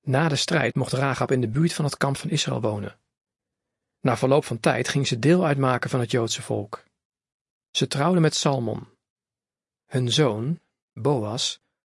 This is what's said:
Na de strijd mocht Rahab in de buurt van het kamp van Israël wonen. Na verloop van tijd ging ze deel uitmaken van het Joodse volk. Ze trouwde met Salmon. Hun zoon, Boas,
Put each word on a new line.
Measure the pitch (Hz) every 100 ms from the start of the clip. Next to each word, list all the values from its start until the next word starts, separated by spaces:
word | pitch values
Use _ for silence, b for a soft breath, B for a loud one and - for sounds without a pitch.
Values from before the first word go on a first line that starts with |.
Na | - 131 160
de | 143
strijd | - 170 123
mocht | - 127
Rahab | 127 139 131 127
in | 131
de | 117
buurt | 123 165
van | -
het | 147 -
kamp | 139 135
van | 156
Israël | 151 - 127
wonen. | 113 104 101 - _ _ _ _ _ _ _ _ _ _
Na | - 117
verloop | 131 143
van | - 117
tijd | - 123 120
ging | 139 135
ze | 123
deel | 135 180
uitmaken | 170 139 131 123 -
van | 131
het | 117
Joodse | 127 113 -
volk. | - 107 101 - _ _ _ _ _ _ _ _ _
Ze | - 139
trouwde | 139 147 185
met | 156
Salmon. | - 156 135 113 110 - _ _ _ _ _ _ _ _ _ _
Hun | 127 123
zoon, | 127 143 107 123 165 _ _ _
Boas, | - 117 143 104 120 - - _ _